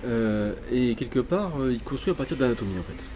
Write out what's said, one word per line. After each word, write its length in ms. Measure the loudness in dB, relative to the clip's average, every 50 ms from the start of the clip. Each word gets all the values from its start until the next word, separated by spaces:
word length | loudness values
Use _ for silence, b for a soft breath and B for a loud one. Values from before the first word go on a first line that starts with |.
| -2
euh, 460 | 0 2 2 2 2 2 2 2 0 -2 -4 -4 0
et 220 | 2 4 4 4 2
quelque 240 | 0 -2 0 0 0
part, 420 | 2 2 0 0 0 -2 -2 0
euh, 120 | 0 0
il 80 | 0 0
construit 320 | -2 -6 -6 -2 0 0
à 20 | 0
partir 220 | 0 -2 -4 0
de 60 | 2
l'anatomie, 360 | 4 2 2 2 0 -4 -2 -4
en 60 | -4
fait. 200 | -6 -8 -10 -10 -12 -12